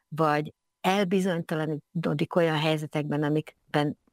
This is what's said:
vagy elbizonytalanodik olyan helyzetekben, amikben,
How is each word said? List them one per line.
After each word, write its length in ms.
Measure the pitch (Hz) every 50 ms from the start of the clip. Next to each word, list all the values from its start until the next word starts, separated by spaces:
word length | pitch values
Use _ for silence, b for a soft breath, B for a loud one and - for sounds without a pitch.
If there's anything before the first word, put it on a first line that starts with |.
| b _
vagy 460 | - 147 160 156 147 147 151 160 - _ _ _ _ _
elbizonytalanodik 1500 | - 185 190 202 208 180 190 190 185 196 175 165 165 - 175 156 156 156 156 147 - _ - 170 160 170 160 143 156 - -
olyan 240 | 185 170 165 156 151
helyzetekben, 640 | 147 160 156 156 151 147 - 156 147 147 147 147 151
amikben, 760 | 147 151 156 156 - - _ _ _ - 147 147 151 - - _ _